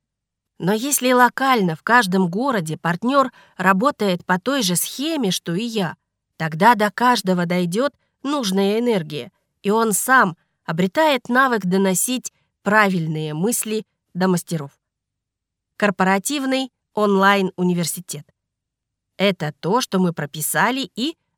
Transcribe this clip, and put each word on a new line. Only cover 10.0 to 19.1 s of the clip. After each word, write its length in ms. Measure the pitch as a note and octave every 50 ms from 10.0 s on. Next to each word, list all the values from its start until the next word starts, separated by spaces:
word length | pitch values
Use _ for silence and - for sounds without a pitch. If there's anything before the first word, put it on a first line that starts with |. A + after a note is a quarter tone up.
| - B3 C4 B3+ A3 E3 E3+ _ _ _ _ _ _
обретает 640 | - D#3+ D#3+ G3 F#3+ - D#4 D#4+ D#4 C#4 A#3+ - -
навык 320 | A#3+ B3+ C4+ C4 A#3+ G#3+ G3
доносить 680 | F3 F#3 F#3+ G3 F#3+ F#3 F3+ - - B3+ B3 - - _ _ _ _ _ _
правильные 720 | - G3+ G#3 G#3+ G#3 G3 F#3 F3 D#3+ D#3 D#3 D#3 D#3 D3+ D3+
мысли 520 | D#3 F3+ A#3 A#3+ - - A3 A3 A3 G#3 _ _ _ _ _ -
до 140 | F3 F#3
мастеров. 440 | F#3+ F3+ E3+ - - E3+ D3+ C#3 C3+ _ _ _ _ _ _ _ _ _ _ _ _ _ _ _ _ _ _ _ _ _
Корпоративный 960 | - - G3+ F#3 - F#3 F#3 F#3+ G3+ - - C#4+ D4 C4+ C4 C4 C4 C4 B3 _ _ _ _ -
онлайн-университет. 1300 | G#3+ G#3 G3+ G3 F#3+ G3 G3 G3+ G3+ F#3+ - - - F3+ F3+ F3+ F3 E3+ - - F3+ F3 - - D3 - _ _ _ _ _ _ _ _ _ _ _ _ _ _ _ _ _